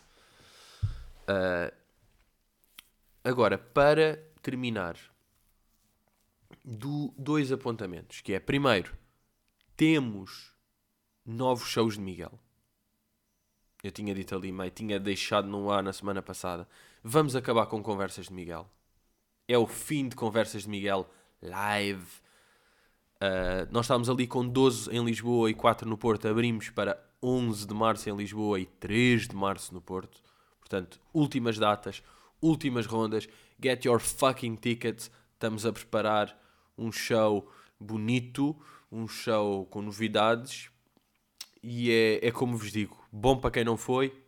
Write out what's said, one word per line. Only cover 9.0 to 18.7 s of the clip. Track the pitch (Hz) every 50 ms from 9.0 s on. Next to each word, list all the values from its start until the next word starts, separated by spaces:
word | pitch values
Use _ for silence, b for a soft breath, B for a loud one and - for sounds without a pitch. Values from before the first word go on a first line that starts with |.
| _ _ _ _ _ _ _ _ _ _ _ _ _ _ _
temos | - 156 160 160 151 131 117 101 98 95 - - - - - _ _ _ _ _ _ _ _ _ _ _ _ _ _ _
novos | 113 113 117 131 127 127 117 -
shows | - - 120 113 113 101
de | 107
Miguel. | 98 95 90 87 82 - - - _ _ _ _ _ _ _ _ _ _ _ _ _ _ _ _ _ _ _ _ _ _ _ _ _ _ _ - -
Eu | 98
tinha | 90 - 107 101 98
dito | 98 90 - 101
ali, | 92 95 95
meio, | 92 95 92 95
tinha | - - 113 107 101 98
deixado | 98 104 95 92 - - 110 104 98
no | 98 101 101 101 101
ar | 101 98 95
na | 95 95
semana | - 95 101 98 95
passada. | - - 95 - - 90 87 85 87 B B B B B B B B
Vamos | 113 123 156 156 139 123
acabar | 127 120 127 117 113 110
com | - 113 107 101
conversas | 110 101 98 98 90 - 101 90
de | 95 92
Miguel. | 92 85 85 85 80 87 -